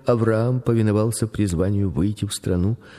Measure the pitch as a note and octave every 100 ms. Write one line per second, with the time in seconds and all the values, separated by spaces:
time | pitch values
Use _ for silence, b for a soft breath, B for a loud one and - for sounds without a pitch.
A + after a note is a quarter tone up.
0 | - A#2+ A2+ A2 A#2+ B2+ A#2+ A#2 G#2+ G#2
1 | A2+ A2 A2 - G#2 E2+ F#2 G2+ G2 D#2
2 | G2+ G#2 G#2 - - F2+ F#2+ A#2+ B